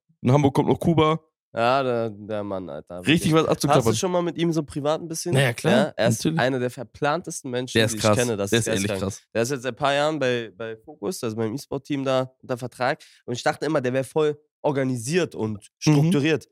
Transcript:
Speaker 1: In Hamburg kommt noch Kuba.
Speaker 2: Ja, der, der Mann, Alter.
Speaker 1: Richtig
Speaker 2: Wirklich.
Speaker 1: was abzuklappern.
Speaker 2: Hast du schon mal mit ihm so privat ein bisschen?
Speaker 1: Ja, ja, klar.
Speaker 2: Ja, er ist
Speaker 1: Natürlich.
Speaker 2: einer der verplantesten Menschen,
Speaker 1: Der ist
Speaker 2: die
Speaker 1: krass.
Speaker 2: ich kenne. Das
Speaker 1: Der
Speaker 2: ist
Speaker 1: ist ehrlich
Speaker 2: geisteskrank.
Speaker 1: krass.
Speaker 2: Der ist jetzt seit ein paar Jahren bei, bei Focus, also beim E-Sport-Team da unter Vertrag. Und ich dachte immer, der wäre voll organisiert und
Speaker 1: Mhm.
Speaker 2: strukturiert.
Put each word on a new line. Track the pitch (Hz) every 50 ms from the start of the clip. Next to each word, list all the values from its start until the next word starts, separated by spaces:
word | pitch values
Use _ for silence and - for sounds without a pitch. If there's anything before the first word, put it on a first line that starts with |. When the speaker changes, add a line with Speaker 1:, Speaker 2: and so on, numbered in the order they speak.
| _ _ _ _ -
Speaker 1:
In | 123 131
Hamburg | 147 139 139 -
kommt | 151 - -
noch | - -
Kuba. | - 170 165 156 156 156 160 160 - _ _ _ _ _ -
Speaker 2:
Ja, | 110 117 123 131 139 135
der, | 127 120 117 113 113
der | 101 101 104 98 107 104 104
Mann, | 101 98 95 92 82
Alter. | 71 78 - - 87 90
Speaker 1:
Richtig | 90 131 156 175 - 165
Speaker 2:
Wirklich. | 156 160 156
Speaker 1:
was | -
abzuklappern. | - - - 139 147 143 117
Speaker 2:
Hast | 143 139
du | 113
schon | 190 185
mal | 180 175 175
mit | 170 151 160
ihm | 165 170 156
so | 165 147
privat | - - 151 135 147 160 160 175
ein | 160
bisschen? | 165 165 - 175 170
Speaker 1:
Ja, | 135 139
ja, | 123 113
klar. | - - 156 214
Speaker 2:
Ja, | 226 196 - -
er | - 110 120
ist | 113 - -
Speaker 1:
Natürlich. | 165 160 -
Speaker 2:
einer | 117 131 135 127
der | 123 123
verplantesten | - 135 120 - - - 151 143 151 175 - 156 - - - 131
Menschen, | 123 123 127 123 -
Speaker 1:
Der | 113 113
ist | 110 110
Speaker 2:
die | 107
Speaker 1:
krass. | 110 107 104
Speaker 2:
ich | 120 123
kenne. | 120 110 98
Das | 98 98
Speaker 1:
Der | 117 117
Speaker 2:
ist | 107
Speaker 1:
ist | 110
ehrlich | 110 98 98 104
Speaker 2:
geisteskrank. | 101 95 95 98 -
Speaker 1:
krass. | - - _ -
Speaker 2:
Der | 110 117
ist | 120
jetzt | 147 123 120
seit | 131 113
ein |
paar | - 147 135 139
Jahren | 143 147 156 160 147
bei, | 135 127 123 120 117 107 90
bei | 95 113 113 113 110
Focus, | _ 156 151 - 101 185 185 - 127
also | 113 107
beim | 113 113 110 110
E-Sport-Team | 139 - - 139 139 - - 147 135 135
da | 135 131 131 131 131 - _
unter | - 123 127
Vertrag. | 117 127 120 - - 123 131 160 - - - - _ _
Und | - 123
ich | 117 -
dachte | 151 147 - 147
immer, | 147 160 147 123
der | 123 127
wäre | 131 131
voll | - - 156 151 151 147 147 _ _ _ _ -
organisiert | 147 139 139 135 131 127 120 107 131 170 185 160 131 -
und | 82 110 110 107 95 - _ _ _ -
Speaker 1:
Mhm. | 156 151
Speaker 2:
strukturiert. | 143 156 165 185 143 135 160 156 123 - -